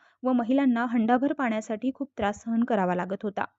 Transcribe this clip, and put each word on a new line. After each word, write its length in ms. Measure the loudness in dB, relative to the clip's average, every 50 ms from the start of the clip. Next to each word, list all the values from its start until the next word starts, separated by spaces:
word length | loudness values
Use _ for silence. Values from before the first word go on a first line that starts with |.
| _ _ _ _
व 100 | -2 0
महिलांना 540 | 0 2 2 2 2 4 4 4 2 2 0
हंडाभर 460 | 0 0 0 4 4 4 4 2 0
पाण्यासाठी 580 | 0 -2 -2 -2 -2 -4 -4 -6 -6 -4 -4 -4 -4
खूप 160 | -4 -10 -10 _ -4
त्रास 240 | -2 -2 -2 -4
सहन 220 | -6 -2 0 0 2
करावा 300 | 2 2 2 2 0 0
लागत 280 | -2 -2 -4 -6 -6
होता. 220 | -6 -6 -4 -4 -6 -6 _